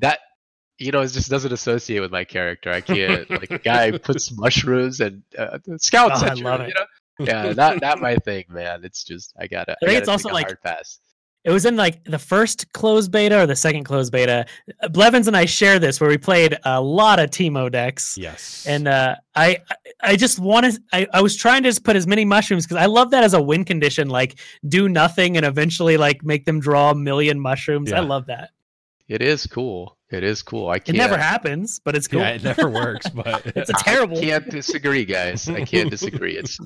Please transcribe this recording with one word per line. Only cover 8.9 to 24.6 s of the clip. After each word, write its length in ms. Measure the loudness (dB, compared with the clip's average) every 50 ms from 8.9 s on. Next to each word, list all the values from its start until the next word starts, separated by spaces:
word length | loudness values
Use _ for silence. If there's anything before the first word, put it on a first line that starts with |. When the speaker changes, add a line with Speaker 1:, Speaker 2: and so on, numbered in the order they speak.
| -16 -16 -14
Speaker 1:
just, 300 | -14 -14 -16 -16 -20 _ -14
I 80 | -14 -10
gotta, 240 | -10 -10 -8 -8 -8 -4
Speaker 2:
I 40 | 0
think 100 | 0 0
Speaker 1:
I 20 | 0
Speaker 2:
it's 80 | 0
Speaker 1:
gotta 60 | -2
Speaker 2:
also, 160 | -4 -4 -4 -4
Speaker 1:
take 40 |
a 20 | -4
Speaker 2:
like, 120 | -4 -6
Speaker 1:
hard 160 | -6 -10 -10
pass. 380 | -10 -10 -10 -10 -12 -18 -20 _ _ _ _ _ _ _ _ _
Speaker 2:
it 80 | -2 0
was 140 | 2 2 2
in, 80 | 2 2
like, 300 | 2 0 0 0 -4 -10
the 140 | -8 -8 -6
first 540 | -4 0 2 2 2 2 0 -6 -8 _ -8
closed 360 | -2 2 4 4 4 2 2
beta 300 | 2 2 4 4 6 4
or 40 | 4
the 100 | 4 2
second 260 | 0 0 0 0 -2 -4
closed 280 | -2 -2 -2 -2 0
beta. 340 | 2 2 2 2 2 0 -2 -4 -10 -20 _ -20 -14 -10
Uh, 60 | -8 -4
Blevins 380 | 2 6 6 6 6 6 4
and 100 | 4 4
I 80 | 4 2
share 340 | 2 2 2 4 4 6 6
this, 200 | 4 2 0 2
where 80 | 2 2
we 60 | 2 2
played 380 | 2 2 4 6 6 4 2 0 -2
a 160 | 0 0 0
lot 380 | 0 0 2 4 6 6 6 6
of 120 | 4 0
Teemo 420 | 0 -2 -2 -2 0 -2 -4 -2
decks. 440 | -2 -2 -2 -4 -4 -6 -8 -10 -10
Speaker 3:
Yes. 480 | -10 -12 -12 -14 -14 -16 -16 -16 -12 -6 -4
Speaker 2:
And, 180 | -4 -2 0
uh, 300 | 0 2 2 2 0 -2 -6 _ _ 0
I, 280 | 2 2 2 2 0 _ -12
I, 80 | -14 -14 _ -20 -14 -4
I 160 | 0 2 2
just 220 | 4 4 2 0 0
wanna, 320 | 0 2 4 4 4 4 2 0 _ -4
I, 160 | -2 -2 -2 2
I 80 | 2 4
was 120 | 4 4 2
trying 300 | 2 2 4 4 4 4
to 60 | 2
just 120 | 0 0
put 140 | 2 2 2
as 100 | 2 2
many 180 | 2 2 2 2
mushrooms, 440 | 4 4 2 2 2 0 -2 -2 -2
'cause 100 | 0 2
I 80 | 2
love 240 | 4 6 4 4 4
that 140 | 4 4 4
as 100 | 6 6
a 80 | 4
win 220 | 4 4 0 0 0
condition, 440 | -2 -2 0 0 0 0 0 -2 0
like, 300 | 0 0 0 -2 -4 -10 -20 -20 -20 -12